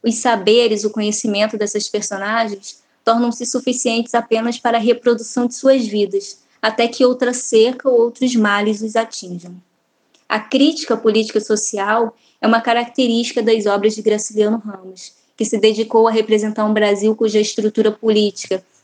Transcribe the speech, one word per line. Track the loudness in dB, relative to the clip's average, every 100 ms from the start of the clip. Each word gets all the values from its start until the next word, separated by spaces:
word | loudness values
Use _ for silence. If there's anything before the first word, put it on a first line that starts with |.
Os | -2 0
saberes, | 0 2 4 4 4 0 -2
o |
conhecimento | -2 -4 -2 -4 -2 -2 -2
dessas | -4 -4 -6
personagens | -6 -6 -8 -4 -2 -4 -6 -14 -20 _ _
tornam-se | 0 2 0 -2 -4
suficientes | -4 -2 -2 -2 -2 -2
apenas | -4 0 -2 -2 -2
para | 0 0
a |
reprodução | 2 2 2 0 -2 -4 -4
de | 0
suas | 2 2 2
vidas, | 0 0 -2 -6 -20 _ _
até | -4 0 -2
que | 4 2
outra | 2 -2
seca | -2 0 4 4 2 2
ou | 2
outros | 2 0 0 2
males | 2 2 0 -2
os | -2 -2
atinjam. | -4 -8 -12 -14 -14 -20 _ _ _ _ _ _ _
A | -6
crítica | -2 2 2 2 -4 0
política | 2 2 0 -4
social | -2 -2 -2 -6 -2 0 -2 _ _ _
é | 0
uma | 0
característica | 2 -2 -2 -2 0 0 -2 -2
das | 2 2 2
obras | 2 0 0
de |
Graciliano | -2 -2 -4 0 0 0
Ramos, | -6 -14 -18 -20 -20 _ _ _
que |
se | -4 2
dedicou | 2 2 0 4 4
a |
representar | 2 2 0 0 -2 0
um |
Brasil | 2 2 2 0 0
cuja | 0 0
estrutura | 0 -2 -2 2 0
política | 0 0 2 2 -2 -6 -6 _ _